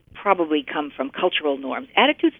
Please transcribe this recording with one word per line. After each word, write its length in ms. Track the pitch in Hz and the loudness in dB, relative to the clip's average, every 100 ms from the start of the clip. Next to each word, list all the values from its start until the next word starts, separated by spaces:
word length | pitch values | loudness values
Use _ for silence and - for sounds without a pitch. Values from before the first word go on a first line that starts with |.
| _ | _
probably 500 | - 202 185 160 151 | -4 0 2 2 0
come 280 | 147 160 147 - | -2 -4 -6 -6
from 140 | 135 | -8
cultural 480 | - 180 - 151 139 | -2 0 0 0 -2
norms. 300 | 135 120 131 - | -4 -8 -4 2
Attitudes 400 | 262 302 320 | 2 4 0